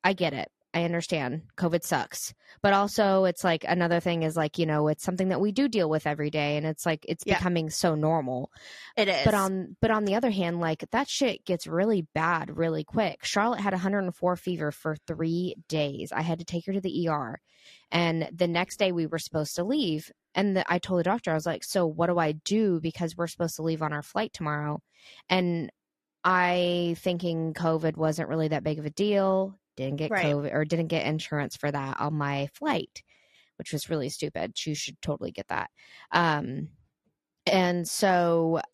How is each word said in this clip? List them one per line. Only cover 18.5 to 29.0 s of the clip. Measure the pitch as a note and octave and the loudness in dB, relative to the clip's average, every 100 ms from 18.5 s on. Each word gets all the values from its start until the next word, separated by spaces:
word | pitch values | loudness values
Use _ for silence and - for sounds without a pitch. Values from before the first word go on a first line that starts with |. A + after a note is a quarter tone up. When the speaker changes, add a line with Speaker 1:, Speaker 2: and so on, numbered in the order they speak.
| E3+ F#3 - | 0 -2 0
Speaker 1:
day | G3 | 0
we | E3+ D#3+ | 2 -2
were | D#3+ | -4
supposed | - D#3 D3+ - | -4 -4 -4 -4
to | |
leave. | F3+ D4 G#3+ D#3 - - _ | -2 0 0 -2 -6 -20 _
And | - G3+ F#3+ | -2 2 0
the, | - | 0
I | F3 | -2
told | - F#3 | 0 0
the | |
doctor, | E3+ A#3 - | 2 0 0
I | |
was | D#3+ | -2
like, | D#3+ C#3 | -2 -4
"So | - G3+ E3+ | -2 0 0
what | D#3 E3+ | 2 2
do | F3 | 2
I | D#3+ | 2
do? | D#3 - G#3 G#3+ E3+ | -2 0 2 4 2
Because | D#3+ - E3+ | -2 -2 -4
we're | E3+ E3+ | -2 -6
supposed | - E3+ - | -2 -4 -2
to | |
leave | D#3+ D#3+ | -2 -2
on | D#3 | -2
our | D3 | -4
flight | - - A3 | -4 -4 -4
tomorrow." | - D#3 D3 D3 D3+ _ _ - - _ | -4 -4 -2 -4 -6 _ _ -20 -20 _
And | F#3 F3+ E3+ E3 _ _ _ _ _ | 0 2 0 -4 _ _ _ _ _
I, | F3 F#3 F3+ F3+ F3 F3 F3 E3+ | 2 4 4 4 2 2 0 0
thinking | F#3+ F3 F3 E3 D#3+ | -2 -2 -2 -2 -2
covid | D#3 E3 D#3+ D#3+ D#3+ | 0 0 2 0 0
wasn't | D#3 D#3 E3 | 0 0 -2
really | D#3+ D#3 | 0 0
that | D3+ | 0
big | D#3 D3+ | -2 -4
of | D3+ | -6
a | |
deal, | - | -2